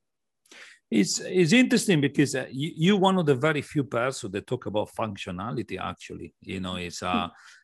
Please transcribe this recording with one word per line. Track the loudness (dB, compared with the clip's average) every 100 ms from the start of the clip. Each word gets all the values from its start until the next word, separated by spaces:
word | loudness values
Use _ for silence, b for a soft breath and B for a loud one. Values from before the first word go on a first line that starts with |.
| _ _ _ _ _ B B B B
It's, | 0 0 -2
it's | -2 2 6
interesting | 6 6 4 4 2
because, | 2 2 2 0
uh, | -6
you, | -6 -6 0
you're | 4 6
one | 4 4
of | 2
the | 2
very | 2 0
few | -4 -4 -2
persons | -2 -2 -4 -6
that | -8 -6
talk | -6 -4
about | -4 -4
functionality, | -4 -6 -6 -10 -8 -8 -8 -8 -8
actually. | -8 -10 -14 -14 -16 _
You | -12 -8
know, | -8 -8
it's, | -8 -8
uh, | -4 -2 -4 -10 B B